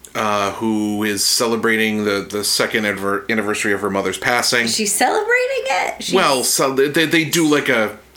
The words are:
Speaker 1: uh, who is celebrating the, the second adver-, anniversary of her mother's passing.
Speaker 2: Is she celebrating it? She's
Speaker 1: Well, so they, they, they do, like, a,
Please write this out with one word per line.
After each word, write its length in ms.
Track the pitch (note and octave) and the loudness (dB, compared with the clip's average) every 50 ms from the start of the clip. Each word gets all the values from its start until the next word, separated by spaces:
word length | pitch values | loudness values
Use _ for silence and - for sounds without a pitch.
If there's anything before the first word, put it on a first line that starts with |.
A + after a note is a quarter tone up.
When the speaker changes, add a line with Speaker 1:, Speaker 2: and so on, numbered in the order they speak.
| - - - | -20 -10 -6
Speaker 1:
uh, 380 | A#2 A2 G#2+ G#2 G#2 G#2 A#2 A#2 | -4 -2 0 0 0 0 -2 -4
who 520 | - A#2 A2+ A2 G#2+ G#2+ G#2 G#2 G#2 G#2+ | -2 -2 -2 0 0 0 -2 -2 -2 -2
is 180 | G#2+ G#2 G2+ - | -2 -2 0 0
celebrating 840 | - - - B2+ A2+ A2+ A2+ G#2+ A2+ A2+ A2 A2 A2 G#2+ G#2+ G#2 | 0 0 0 0 0 0 0 2 2 2 2 2 0 0 0 0
the, 200 | G#2 G2+ G2+ F#2 - | 0 0 -2 -2 -4
the 140 | G2 G#2 G2+ | -6 -4 -2
second 420 | - - - B2 G#2+ - A2+ G#2+ | -2 0 0 0 0 0 0 0
adver-, 400 | G#2 G2+ F#2+ G2 G2 G2+ G2 - - | 0 -2 -2 -2 -2 -2 -2 -2 -2
anniversary 460 | A2+ A2 G#2 G#2 G#2 - - G#2+ G2+ | -2 -2 0 -2 -2 -2 0 0 0
of 80 | F#2+ G2+ | 0 0
her 80 | G2+ | -2
mother's 260 | F#2+ G2 F#2+ F#2 F#2 | -2 0 -2 -2 -4
passing. 480 | - - C3+ A#2+ A#2+ A2+ - B2+ A#2+ A#2 | -2 -2 0 0 0 2 2 2 2 0
Speaker 2:
Is 100 | A2+ - | 0 0
she 120 | - A3 | -2 -2
celebrating 800 | G3 - - B3+ B3+ - G#4+ G#4+ A4 A#4+ B4 B4 B4+ C#5 B4+ A4 | -2 0 0 2 2 2 0 0 0 0 0 0 -2 -2 -4 -2
it? 360 | C5 C5 C#4 - - - - - | -2 -2 -2 -2 -4 -6 -6 -4
She's 120 | - F3 | 0 2
Speaker 1:
Well, 300 | F#3+ F3+ D#3 C#3 B2+ A2+ | 2 4 4 2 2 0
so 280 | - - - D#3 C3+ C3+ | 0 0 0 0 2 2
they, 140 | C3 C3+ D3 | 2 2 2
they, 160 | C#3+ E3 D#3+ | 2 2 2
they 200 | D3+ D#3+ E3 D#3+ | 2 2 2 2
do, 200 | C#3 - F3 E3 | 2 2 2 4
like, 220 | D3+ D3 C#3+ C#3 - | 4 4 2 2 2
a, 300 | C3 A2+ A2 G#2 - - - - - | 2 2 0 0 -4 -8 -16 -14 -4